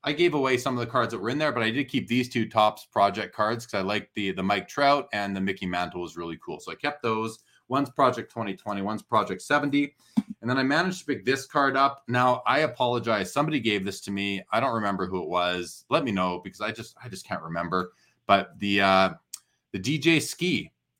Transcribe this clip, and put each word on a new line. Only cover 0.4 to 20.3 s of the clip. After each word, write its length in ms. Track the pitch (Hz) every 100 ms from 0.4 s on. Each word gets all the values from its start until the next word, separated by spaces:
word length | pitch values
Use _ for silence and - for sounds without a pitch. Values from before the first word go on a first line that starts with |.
| 131 123
some 160 | 135 123
of 20 |
the 120 | 117
cards 200 | 127 113
that 100 | 107
were 80 | 107
in 80 | 143
there, 140 | 156
but 120 | 120
I 60 | 113
did 180 | 123 139
keep 200 | 123 92
these 200 | 123 123
two 220 | 120 -
Topps 360 | 117 107 - -
Project 480 | 110 101 98 -
cards 320 | - 107 117 117
'cause 140 | 104
I 40 |
liked 300 | 95 104 - -
the, 160 | 98
the 120 | 90
Mike 240 | 95 101 98
Trout 400 | - 139 143 -
and 220 | 104 101 95
the 40 |
Mickey 260 | 95 95 92
Mantle 360 | 90 87 87
was 160 | 85 82
really 220 | 85 82
cool. 160 | - 78
So 120 | -
I 40 | 82
kept 280 | 143 -
those. 360 | 117 110 110 - _ _ -
One's 200 | 131 131
Project 400 | - 131 120 -
twenty 260 | 117 104 95
twenty, 260 | 107 98
one's 220 | 98 107
Project 380 | - 113 98 92
seventy. 540 | - 147 143 143 143 _ _ - - -
And 80 | 113
then 80 | 131
I 60 |
managed 360 | 131 151 185 180
to 60 | -
pick 180 | 131
this 220 | 123 131 -
card 320 | 147 139 135
up. 260 | 139 139 -
Now, 340 | 123 127 120 -
I 140 | 135
apologize. 720 | 156 - 123 120 117 107 95
Somebody 300 | 139 156 151
gave 240 | 110 101 95
this 160 | -
to 100 | -
me. 320 | 98 101 98 -
I 80 | 110
don't 160 | 131 113
remember 320 | 104 95 90
who 160 | 92
it 60 | 82
was. 560 | 90 90 90 87 - -
Let 140 | 147
me 80 | 131
know 300 | 98 92 90
because 160 | 95 -
I 120 | 107
just, 260 | 113 - -
I 60 | 120
just 180 | 95 -
can't 160 | 87
remember. 520 | 82 85 87 92 90 _ _ _ -
But 320 | 98 98 -
the, 220 | 101 101
uh, 280 | 98 95 95 92 _ - _ _ _
the 80 | 98
D 180 | 104 151
J 220 | 156 156
Ski, 540 | -